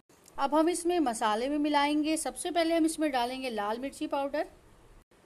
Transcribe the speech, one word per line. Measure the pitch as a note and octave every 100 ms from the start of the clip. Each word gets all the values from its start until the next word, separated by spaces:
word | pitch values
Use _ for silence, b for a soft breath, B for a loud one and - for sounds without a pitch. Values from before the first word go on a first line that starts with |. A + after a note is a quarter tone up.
| _ - - -
अब | C#4
हम | D4 D#4+
इसमें | E4+ E4+ F4
मसाले | C#4 A3+ A3+ G#3+ C4
में | D4
मिलाएंगे। | D4+ D4 C#4+ D4+ D4+ D#4
सबसे | C4+ - F4+
पहले | E4+ E4
हम | E4 D#4+
इसमें | D#4+ D4+
डालेंगे | C4 A#3+ C4 C4
लाल | A3 G3+ A3+
मिर्ची | C#4 - D4+
पाउडर, | D4 C#4 D4 F#4 - - - - - _ _